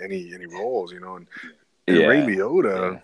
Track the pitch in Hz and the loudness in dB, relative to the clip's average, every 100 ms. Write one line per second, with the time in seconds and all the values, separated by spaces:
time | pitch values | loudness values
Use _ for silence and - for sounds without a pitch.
0 | 95 95 87 90 90 87 110 123 87 90 | -10 -8 -10 -14 -14 -8 -4 -4 -6 -10
1 | 92 90 85 - 82 - _ _ - 87 | -14 -16 -16 -18 -18 -20 _ _ 2 6
2 | 78 147 135 95 104 175 123 95 92 92 | 6 6 4 0 2 2 2 0 -2 -6